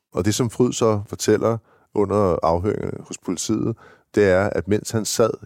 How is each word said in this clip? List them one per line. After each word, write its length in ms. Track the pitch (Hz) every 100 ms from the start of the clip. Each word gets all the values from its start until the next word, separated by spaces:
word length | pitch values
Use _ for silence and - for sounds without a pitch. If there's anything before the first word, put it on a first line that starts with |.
| _
Og 120 | 82 98
det, 100 | 104
som 140 | 120
Fryd 240 | - 123
så 280 | - 113 104 101
fortæller 500 | - - 107 113 113 - _ _ -
under 500 | 98 101 98 80 80
afhøringen 580 | 87 104 - - - -
hos 100 | -
politiet, 600 | - 87 - 110 117 113 - _ _ 107
det 100 | 101
er, 240 | 92 104
at 180 | - 90
mens 240 | 104 -
han 140 | 113 98
sad 260 | - 113 -